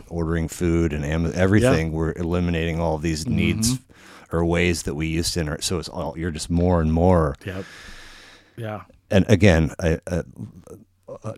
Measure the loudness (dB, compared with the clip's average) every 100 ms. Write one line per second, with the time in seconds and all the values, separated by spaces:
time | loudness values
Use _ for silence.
0 | -8 -6 -2 -2 -4 -2 0 2 0 -2
1 | -2 -2 -2 2 4 4 4 2 0 -2
2 | -2 -2 -2 0 0 0 -2 -2 -2 -2
3 | -2 -2 -2 0 0 0 0 -2 -8 -20
4 | -20 -20 -6 -2 0 2 2 0 -4 -4
5 | -2 -2 -2 -2 -4 -4 -4 -4 -6 -8
6 | -8 -6 -6 -6 -2 2 2 2 2 4
7 | 4 4 2 -2 -10 -10 -12 -16 -20 -20
8 | -20 -20 -20 -20 _ -12 -10 -10 -14 _
9 | 0 2 4 6 6 6 4 0 -2 -2
10 | -4 -6 -6 -12 -16 -18 -20 -20 _ _
11 | -20 -14 -12